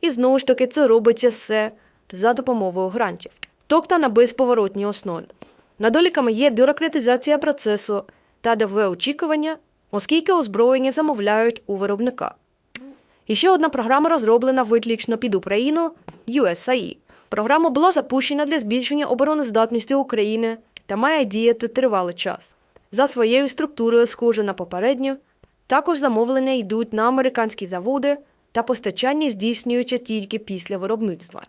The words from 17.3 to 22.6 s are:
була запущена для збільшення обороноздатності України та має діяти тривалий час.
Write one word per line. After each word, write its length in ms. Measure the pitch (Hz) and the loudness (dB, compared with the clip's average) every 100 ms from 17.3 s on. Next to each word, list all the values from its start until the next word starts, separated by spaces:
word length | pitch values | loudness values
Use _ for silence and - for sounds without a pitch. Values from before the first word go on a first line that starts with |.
| 208 214 294 330 | -4 0 2 2
була 220 | 262 349 | 2 2
запущена 520 | 330 - 262 254 285 | 2 0 -2 0 -2
для 140 | 294 311 | -2 -2
збільшення 480 | 208 240 247 285 294 | 0 -2 -2 -2 -2
обороноздатності 880 | 240 277 311 269 220 226 233 214 | 0 0 0 0 0 0 0 0
України 640 | 277 269 220 208 220 226 226 _ - _ | 0 0 -2 -2 0 -2 -6 _ -20 _
та 100 | 202 | -2
має 280 | 254 320 | 0 0
діяти 440 | 240 202 233 226 233 | 0 2 2 2 -2
тривалий 460 | 233 262 208 180 | 0 0 0 -2
час. 400 | 175 196 - - _ | -4 -6 -8 -14 _